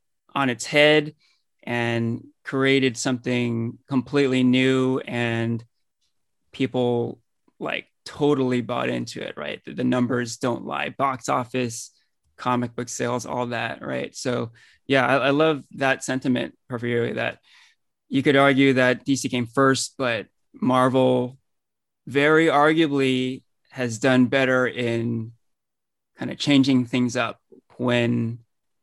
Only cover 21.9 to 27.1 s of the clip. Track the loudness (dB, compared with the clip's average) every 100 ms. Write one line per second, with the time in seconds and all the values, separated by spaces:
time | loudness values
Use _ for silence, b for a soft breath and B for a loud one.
21.9 | _ -6 0 4 4 4 4 4 4 2
22.9 | 2 0 0 -4 -8 -16 _ _ -6 -6
23.9 | 0 4 4 4 4 2 2 0 -2 -2
24.9 | -2 -2 -6 -8 -16 _ _ _ _ _
25.9 | _ _ -12 -10 -4 2 4 4 2 2
26.9 | 0 0